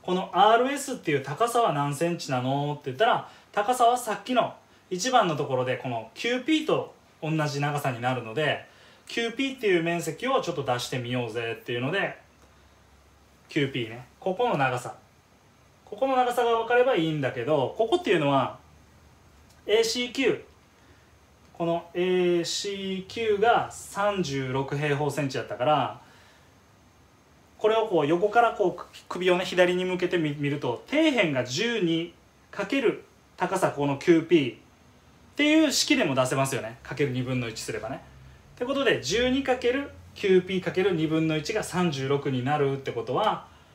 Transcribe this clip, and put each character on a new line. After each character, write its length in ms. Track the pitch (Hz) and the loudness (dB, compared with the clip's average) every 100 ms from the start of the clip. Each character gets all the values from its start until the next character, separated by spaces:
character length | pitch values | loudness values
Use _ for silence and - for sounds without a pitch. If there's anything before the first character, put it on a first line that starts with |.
こ 120 | - | -4
の 160 | 185 180 | -4 -2
ア 240 | 175 208 233 | 4 6 6
ー 20 | |
ル 140 | 254 | 4
エ 40 | 285 | -2
ス 180 | - | -6
っ 20 | 247 | -6
て 160 | - | -2
い 40 | 143 | -2
う 60 | |
高 240 | 131 143 233 | -2 -2 0
さ 160 | 233 | 2
は 100 | 220 | 2
何 220 | 151 143 | 2 -2
セ 140 | 143 170 | 0 -2
ン 100 | 170 | -2
チ 140 | - | -4
な 100 | 127 | -2
の 300 | 127 143 147 | 0 -2 -2
っ 100 | 143 | -4
て 80 | - | -8
言 40 | |
っ 20 | 123 | 0
た 100 | 226 | 2
ら、 220 | 185 - - - | 2 -2 -18 -8
高 200 | - 214 | -2 0
さ 120 | 247 | 4
は 120 | 233 247 | 4 4
さ 180 | 226 | -2
っ 100 | 202 | -6
き 100 | - | -2
の 220 | 247 - - _ - _ | 0 0 -4 _ -20 _
一 220 | 180 247 | -4 2
番 160 | 254 185 | 4 4
の 80 | 147 | 0
と 100 | 135 | -2
こ 80 | |
ろ 100 | 127 | -2
で、 120 | 127 123 | -2 -4
こ 120 | 127 | -4
の 220 | 117 110 | -8 -8
キ 120 | - 233 | -8 -4
ュ 120 | 254 | -4
ー 60 | |
ピ 80 | 247 311 | 0 0
ー 20 | - | 2
と 260 | 160 - - _ _ | -2 -2 -12 _ _
同 80 | 160 160 147 | -4 -2 -2
じ 140 | 139 | -2
長 180 | - 139 | -2 -2
さ 140 | - | -4
に 80 | 117 | -2
な 120 | 123 | -2
る 120 | 123 | -2
の 100 | 113 | -4
で、 320 | 110 151 117 - - - - - | -2 -2 -2 -6 -20 -20 -20 -8
キ 140 | - | -4
ュ 80 | 233 | -4
ー 80 | 226 | -2
ピ 80 | 269 | -6
ー 60 | 269 | -2
っ 40 | |
て 80 | 214 | 2
い 100 | 175 | 2
う 60 | |
面 180 | 170 170 | 2 -2
積 240 | 160 143 247 | -4 -6 -2
を 140 | 262 | -2
ち 80 | - | -2
ょ 40 | |
っ 20 | 151 | -6
と 80 | |
出 140 | 127 123 | -2 -4
し 80 | - | -2
て 100 | 131 | -6
み 140 | 120 | -4
よ 140 | 127 117 | -4 -4
う 40 | |
ぜ 260 | 113 117 110 | -6 -6 -8
っ 40 | |
て 80 | - | -6
い 40 | 120 | -4
う 40 | |
の 120 | 131 | -2
で、 260 | 196 180 - _ _ - _ _ _ _ _ _ _ _ _ _ | -2 -4 -8 _ _ -20 _ _ _ _ _ _ _ _ _ _
キ 120 | 160 | -2
ュ 100 | 135 | -2
ー 20 | |
ピ 80 | 135 | -2
ー 80 | 110 | -8
ね。 160 | 117 - _ | -10 -18 _
こ 160 | 190 | -6
こ 140 | 185 240 | -2 0
の 80 | 175 | 2
長 200 | 131 123 | 0 -2
さ。 200 | 120 - _ _ _ _ _ _ _ _ | -8 -14 _ _ _ _ _ _ _ _
こ 100 | - | -18
こ 140 | 208 269 | -4 0
の 80 | 262 | 2
長 160 | 247 | 2
さ 100 | 240 | 2
が 140 | 233 233 | 2 2
分 80 | 226 | 2
か 80 | |
れ 80 | 240 | 4
ば 140 | 247 226 | 4 2
い 80 | |
い 60 | 160 | 0
ん 80 | 156 | 0
だ 100 | 131 | -2
け 140 | 123 | -4
ど、 300 | 120 151 123 - | 0 2 0 0
こ 80 | 226 | 0
こ 120 | 349 | 0
っ 20 | |
て 80 | 277 | 2
い 60 | 180 | 2
う 20 | |
の 120 | 143 | 4
は、 280 | 135 117 - - - - - - _ - - - - - | 2 0 -6 -20 -20 -20 -20 -20 _ -20 -20 -20 -16 0
エ 140 | 214 | 2
ー 40 | |
シ 220 | 226 247 240 | 2 0 -4
ー 60 | |
キ 140 | - 247 | 0 0
ュ 40 | |
ー。 100 | 147 - - _ _ _ - _ _ _ _ - | 0 -6 -20 _ _ _ -20 _ _ _ _ -20
こ 140 | - 165 | -6 -2
の 200 | 170 - | -2 -4
エ 60 | - 180 185 180 175 | -2 0 2 4 2
ー 40 | |
シ 260 | 165 - 202 | 0 -4 -6
ー 360 | 196 196 190 180 | -6 -4 -6 -8
キ 140 | - | -6
ュ 160 | 226 202 | 0 2
ー 40 | |
が 300 | 220 208 127 | 4 4 0
三 520 | - - 196 208 202 | -10 -12 -2 0 0
十 280 | 151 139 131 | -2 -2 -2
六 240 | 127 135 143 | -4 -2 -2
平 200 | 147 143 | -2 0
方 120 | 147 | -2
セ 100 | 143 | -2
ン 60 | 139 | -4
チ 100 | 127 | -4
だ 60 | |
っ 20 | - | -8
た 80 | |
か 100 | 104 | -2
ら、 360 | 127 151 117 - - - - - _ _ _ _ _ _ _ _ _ _ _ _ | 0 2 0 -6 -20 -20 -20 -20 _ _ _ _ _ _ _ _ _ _ _ _
こ 100 | 214 | 2
れ 80 | 226 | 2
を 100 | 214 | 2
こ 140 | 170 | 2
う 60 | 143 | 2
横 200 | 175 208 | 2 4
か 120 | 226 | 4
ら 120 | 233 | 4
こ 220 | 226 180 - | 4 0 -2
う 80 | - - - | -14 -18 -12
首 220 | - 180 | -2 2
を 80 | 180 | 2
ね、 60 | |
左 320 | - 180 180 180 | 2 4 4 4
に 80 | |
向 120 | 185 180 | 0 -2
け 120 | 180 | 0
て 100 | 180 | 0
み-、 160 | 151 147 | -2 -2
見 120 | 143 | -2
る 80 | 139 | -2
と、 240 | 131 113 - | -4 -6 -2
底 220 | 285 320 | 2 2
辺 200 | 247 165 | 4 0
が 120 | 135 | 0
十 340 | 117 127 233 233 | -4 -2 -2 0
二 340 | 175 165 175 - _ _ _ | 0 0 -4 -12 _ _ _
か 160 | - 196 | -10 -4
け 140 | 277 | 0
る 240 | 226 147 - _ _ - | 0 -2 -10 _ _ -6
高 200 | 180 185 | -4 0
さ 140 | 156 | -2
こ 160 | - 143 | 0 -2
の 120 | 139 | 0
キ 120 | - | 4
ュ 80 | 165 | 4
ー 40 | 147 | 6
ピ 100 | 175 | 2
ー 180 | 127 | 2
っ 20 | - - _ - - _ _ - - | -6 -20 _ -20 -20 _ _ -20 -2
て 80 | |
い 200 | 294 311 | 4 4
う 60 | 302 | 4
式 240 | - - | 2 0
で 80 | 285 | 2
も 140 | 196 131 | 2 2
出 100 | 127 | 0
せ 80 | |
ま 100 | 135 | 0
す 120 | 135 120 | 0 -2
よ 60 | |
ね。 160 | 107 120 | -8 -14
か 140 | - - | -14 -2
け 80 | |
る 60 | 143 | -2
二 120 | 127 | -2
分 160 | 123 127 | -4 -4
の 100 | 117 | -4
一 120 | 110 | -8
す 100 | - | -10
れ 80 | 113 | -8
ば 100 | - | -8
ね。 120 | - - - - - - - | -10 -14 -20 -20 -20 -20 -8
っ 20 | |
て 60 | |
こ 100 | 247 | -4
と 80 | 277 | 0
で、 180 | 254 151 | 2 2
十 280 | 120 202 254 | 0 0 2
二 160 | 262 | 0
か 120 | 269 254 | 0 0
け 160 | 240 | 2
る 200 | 262 285 - - - | 0 -4 -12 -20 -4
キ 100 | 202 | 4
ュ 120 | 185 | 4
ー 40 | 180 | 4
ピ 80 | 190 | -4
ー 40 | |
か 120 | 175 | -2
け 100 | 156 | 0
る 100 | 196 | 0
二 140 | 175 156 | 2 0
分 220 | 160 160 | 2 2
の 80 | 156 | 0
一 160 | 147 | -2
が 100 | 214 | -4
三 300 | - 170 175 | -2 0 0
十 160 | 139 135 | 0 0
六 240 | 143 143 | 0 0
に 120 | 131 | -2
な 140 | 123 147 | 0 0
る 200 | 139 135 | 0 0
っ 20 | |
て 100 | - | -4
こ 140 | 117 | -6
と 100 | 113 | -2
は、 320 | 143 214 - - - - | 0 0 0 -8 -20 -20